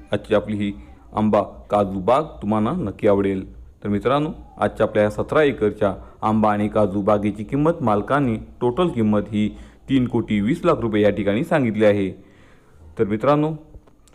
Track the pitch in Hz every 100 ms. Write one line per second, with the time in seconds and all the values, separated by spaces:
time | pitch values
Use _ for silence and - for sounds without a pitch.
0 | - 104 - 104 107 104 101 101 - -
1 | - - 110 104 95 - - 104 98 95
2 | 92 135 156 - 101 107 107 180 110 -
3 | 107 101 98 95 95 - - - 104 101
4 | 120 143 151 - - - 104 - 107 110
5 | 104 104 101 147 147 117 107 92 101 92
6 | - - 107 110 107 104 104 110 107 101
7 | 98 104 104 101 104 135 151 170 120 104
8 | 101 135 131 107 - - 123 123 180 120
9 | 107 104 98 104 104 - - - - 135
10 | 123 120 - 107 101 170 175 135 113 104
11 | 104 101 101 104 170 165 120 104 107 101
12 | 95 - - - - - _ - - -
13 | 104 107 127 147 156 156 - - - _
14 | _